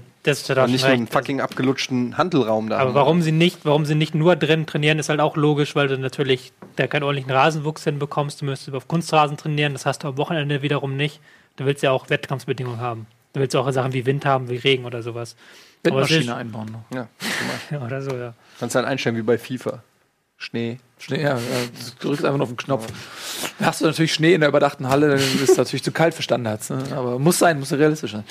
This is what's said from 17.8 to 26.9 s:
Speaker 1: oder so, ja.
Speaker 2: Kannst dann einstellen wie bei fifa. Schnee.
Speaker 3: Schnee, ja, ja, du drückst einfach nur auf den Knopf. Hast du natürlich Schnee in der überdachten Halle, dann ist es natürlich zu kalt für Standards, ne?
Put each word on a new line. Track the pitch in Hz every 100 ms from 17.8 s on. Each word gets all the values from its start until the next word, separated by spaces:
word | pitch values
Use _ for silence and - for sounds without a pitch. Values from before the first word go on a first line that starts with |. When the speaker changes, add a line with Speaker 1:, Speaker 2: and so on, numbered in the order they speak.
| 120
Speaker 1:
oder | 135
so, | 139 127
ja. | 120 117 _ -
Speaker 2:
Kannst | 120 127
dann | 117
einstellen | 131 123 117
wie |
bei | 110 117
fifa. | - 127 110 - - _ _ _ _ _
Schnee. | - 120 117 123 _ _
Speaker 3:
Schnee, | - 135
ja, | 147 127
ja, | 123 127 123 - 117 -
du | -
drückst | 143 147
einfach | 139
nur |
auf | 131
den | 120
Knopf. | - 135 113 107 - - - - - -
Hast | 165 -
du | 160
natürlich | 147 160
Schnee | - 156 175
in |
der | 151
überdachten | 147 143 - 131
Halle, | 139 151
dann | 139
ist | 135 131 139
es | 381
natürlich | 123 135
zu | -
kalt | - 165
für | 160
Standards, | - 123 113 107 -
ne? | 135 139